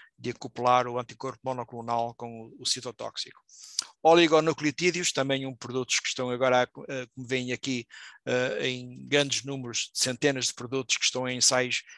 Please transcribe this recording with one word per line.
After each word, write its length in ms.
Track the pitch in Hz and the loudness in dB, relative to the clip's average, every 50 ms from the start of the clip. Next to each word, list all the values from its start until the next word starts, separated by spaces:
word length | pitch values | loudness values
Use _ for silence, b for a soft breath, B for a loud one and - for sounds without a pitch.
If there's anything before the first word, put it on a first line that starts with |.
| B B B _ | B B B _
de 120 | 120 120 | -8 -8
acoplar 580 | 113 - - 120 - - 123 123 123 127 123 123 | -8 -8 -10 -12 -6 0 2 4 4 4 4 2
o 100 | 120 123 | -2 -6
anticorpo 400 | 120 - 117 - - 135 123 - - | -6 -8 -10 -12 -10 -10 -10 -8 -6
monoclonal 720 | 135 131 123 120 - - 117 117 117 120 117 117 117 117 | -6 -6 -6 -6 -10 -10 -12 -6 -4 -2 -2 -2 -4 -6
com 320 | - 120 117 117 113 113 | -10 -12 -12 -12 -14 -16
o, 160 | 117 - - 127 | -16 -16 -8 -4
o 40 | |
citotóxico. 760 | - - 131 120 123 117 - 117 110 - - - - - - _ _ B B B B B B B B B B - | -4 -4 -4 -4 -10 -10 -10 -10 -10 -8 -10 -12 -12 -12 -20 _ _ B B B B B B B B B B 6
Oligonucleotídeos, 1120 | 156 165 175 170 160 156 156 156 160 147 - 147 151 131 - 165 180 165 175 180 - - | 8 8 10 8 8 8 6 6 4 0 0 0 -2 -2 0 0 0 0 2 0 -2 0
também 340 | - 135 135 139 135 135 | 0 0 0 0 -2 -4
um 80 | 135 131 | -6 -10
produtos 460 | 117 - 117 123 131 127 - - - | -10 -10 -6 -4 -4 -2 0 0 -2
que 80 | - - | 0 -2
estão 220 | - - 131 123 | -4 -4 -2 -2
agora, 320 | 123 120 127 131 127 123 123 | -2 2 2 4 4 4 4
a, 300 | - - 139 - - 143 | 2 -2 -12 -12 -10 -8
eh, 140 | 131 127 120 - | -8 -10 -10 -12
como 120 | - 127 | -14 -8
veem 260 | 117 131 131 123 123 123 | -4 -2 -2 -2 -2 -4
aqui, 340 | 117 - 139 131 123 117 _ B B B B B B B | -4 -4 -4 -4 -4 -4 _ B B B B B B B
eh, 420 | 131 123 123 127 131 - - 143 131 | -2 0 0 0 0 -2 -2 -2 -4
em 380 | 127 127 123 123 123 131 131 | -4 -4 -8 -12 -14 -14 -6
grandes 380 | 127 131 143 143 139 127 117 113 | 0 2 2 2 2 0 -4 -4
números, 460 | 135 139 135 127 120 117 - - - - | -6 -8 -8 -8 -6 -4 -6 -6 -4 -2
centenas 520 | - - 131 127 120 - 147 139 131 120 | -2 -2 -2 -2 2 2 2 2 2 -2
de 80 | - - | -4 -4
produtos 420 | - 123 120 127 135 131 - - | -4 -8 -6 -4 -4 -2 -2 -2
que 80 | - - | 0 0
estão 240 | - - 127 127 127 | 0 -2 -2 -4 -4
em 100 | 127 123 | -2 2
ensaios 440 | 117 - 131 127 127 123 120 - - B B | 2 4 4 4 2 2 -2 -4 -6 B B